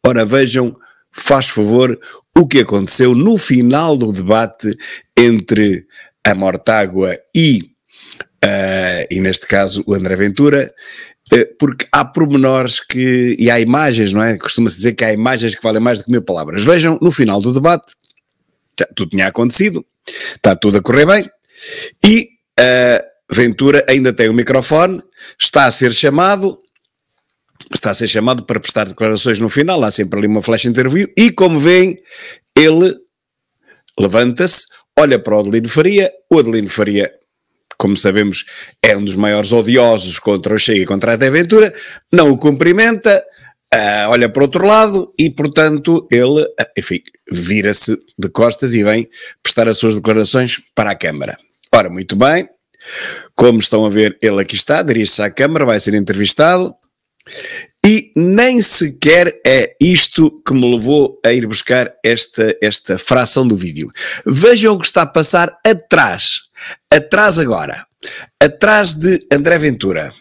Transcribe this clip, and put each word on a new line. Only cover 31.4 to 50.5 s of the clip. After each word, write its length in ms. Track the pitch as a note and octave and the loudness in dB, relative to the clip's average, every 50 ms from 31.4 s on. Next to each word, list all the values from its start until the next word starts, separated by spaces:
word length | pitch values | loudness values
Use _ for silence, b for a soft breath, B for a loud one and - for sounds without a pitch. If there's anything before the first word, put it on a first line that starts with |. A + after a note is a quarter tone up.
| F#3+ F3+ E3 D3 | 2 2 2 2
veem, 400 | C#3+ E3+ F3+ F#3 F#3 F#3 - - B B B B B B B B B _ _ | 2 4 4 4 2 2 -2 -10 B B B B B B B B B _ _
ele 380 | C#3+ D#3 D#3 D#3+ E3 F3+ F#3 - - _ _ _ _ _ _ _ _ _ _ _ _ b b b b b - _ - | 4 4 6 4 4 2 0 0 -6 _ _ _ _ _ _ _ _ _ _ _ _ b b b b b -16 _ -4
levanta-se, 680 | G2+ G2 F#2+ A2+ B2 B2 A#2+ B2+ F3+ F3+ - - - b b b b b _ | -4 0 0 0 0 0 -2 -2 -2 0 0 -2 -2 b b b b b _
olha 220 | - D3+ C#3+ B2+ G#2+ | 0 2 2 2 -2
para 180 | - G#2+ G#2 | -2 -2 -2
o 40 | G#2+ | -2
Adelino 280 | G2+ G2+ G#2+ A#2 A2+ A#2 | -2 0 -2 -4 -4 -2
Faria, 420 | - D3+ D#3 F#3 G#3 G3 F#3+ F3+ - _ _ _ | -2 0 0 2 2 0 0 -2 -6 _ _ _
o 80 | E3+ D#3 | 2 2
Adelino 300 | B2+ A2+ A2+ A2+ G#2 F#2+ | 2 2 -2 -4 -4 -4
Faria, 420 | - - G#2 G#2 G2+ G2+ G2 - _ _ _ _ _ _ _ _ _ _ _ _ - | -4 -4 -2 -2 0 -2 -2 -4 _ _ _ _ _ _ _ _ _ _ _ _ -8
como 180 | _ - G2 G2+ | _ -2 -2 -2
sabemos, 500 | - - G2+ F#2+ G#2+ G#2+ G2+ F#2 - - B B B B B B B | 0 -2 0 0 0 -2 0 -2 -6 -8 B B B B B B B
é 160 | - A2+ G#2 | 0 0 0
um 80 | G2+ G2+ | 0 -2
dos 100 | G2 F#2 | -6 -4
maiores 360 | F#2+ G#2 G#2 G#2 G#2+ G2+ - | -2 -2 0 -2 -2 -2 0
odiosos 640 | A#2+ A#2 A2 A2+ B2 B2+ A#2+ A#2 A2+ G#2 F2+ F#2 F2+ | 0 0 2 2 2 4 4 4 2 0 -2 -4 -4
contra 380 | - - G#2+ G2+ F#2 - G2+ G#2+ | -2 -2 -2 -2 -2 -2 -4 -2
o 20 | |
Chega 220 | G#2+ - - G#2+ G2 | -2 0 0 0 0
e 60 | F#2 | 0
contra 240 | - G2+ G2 A2 A2+ | -2 -4 -4 -2 -2
a 40 | A#2 | 0
André 140 | A2+ C3+ C3 | 0 0 0
Ventura, 420 | C3+ E3 F3 E3+ G#3+ A3 G#3+ G3 B B B B B B B _ | 2 0 0 4 4 4 4 4 B B B B B B B _
não 200 | - F3+ D#3+ C#3+ | 2 4 4 4
o 60 | C3+ | 2
cumprimenta, 840 | A#2+ - D3+ C#3+ C3 D#3+ E3+ F3+ G3+ A3 A#3 A#3 G#3 - A3 G3+ F#3 - b b b b b b _ _ _ | 4 2 0 0 2 0 0 2 2 2 0 0 0 2 2 2 2 0 b b b b b b _ _ _
ah, 360 | - A2+ G#2+ G#2 G#2 G#2+ G#2 G#2+ | -2 0 0 -2 -2 -2 0 0
olha 180 | A#2+ A#2+ A#2+ | 2 2 0
para 140 | A2 - C3+ | 0 2 0
o 40 | C#3 | 0
outro 200 | C#3 - F3 F#3 | 0 0 0 2
lado 480 | G3+ G#3+ A3 A3 G#3+ G3 F#3+ F3+ - _ - | 4 4 4 4 2 0 -4 -6 -6 _ -2
e, 100 | D#3 D#3+ | -2 -2
portanto, 800 | C3 - D3 D3 C#3 E3 D#3+ D#3 D3+ D3 C#3+ E3+ E3 D#3 - - | -2 -4 -6 -2 0 0 0 2 0 -2 0 0 0 0 0 0
ele, 340 | A#2+ A#2+ B2 C3 D3 D3+ D#3+ - - - | 0 2 2 2 2 0 -2 -2 -6 -8
ah, 80 | - - _ | -10 -8 _
enfim, 260 | - - - F#2 E2+ _ - _ _ _ - | -10 -8 -6 -8 -8 _ -14 _ _ _ -10
vira-se 640 | F#2 F2+ F2 F2 G2+ G#2+ G2 G#2 G#2 - - - A2 - _ _ _ | -8 -8 -4 -2 -2 0 0 0 0 0 0 0 -2 -4 _ _ _
de 120 | - G2 F2+ | -10 -10 -8
costas 440 | _ - A2+ A#2+ A2+ - C#3 B2 A#2 | _ 0 0 0 0 -2 -4 -2 0
e 100 | A2+ G2+ | 0 0
vem 240 | G#2 G#2+ A2+ A2+ B B B B B B B _ | 0 0 -2 -4 B B B B B B B _
prestar 240 | - - A#2+ A2+ | -8 -2 -2 0
as 100 | A2+ A2 | 0 0
suas 160 | - - A2 G#2+ | 0 0 0 -2
declarações 680 | G#2 - A2 G#2+ A2 G#2+ - - B2+ B2+ A#2+ | -2 -2 0 0 0 0 0 0 -2 -2 -2